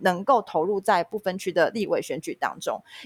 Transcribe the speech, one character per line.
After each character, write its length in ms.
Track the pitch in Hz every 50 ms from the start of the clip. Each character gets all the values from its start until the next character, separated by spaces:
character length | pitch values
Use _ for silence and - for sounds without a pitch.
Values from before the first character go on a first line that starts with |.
| -
能 200 | 190 180 175 196
够 180 | - 277 233
投 240 | 202 - - 170 156
入 160 | 185 208 196
在 220 | 190 - 208 175 170
不 160 | - - 214
分 180 | - 190 180
区 140 | 196 - 190
的 180 | 165 175 160 -
立 140 | 202 226 202 160
委 120 | 170 131
选 200 | 143 - 139 147
举 120 | - - - -
当 180 | - 110 - -
中。 200 | - 170 110 - - _ - - -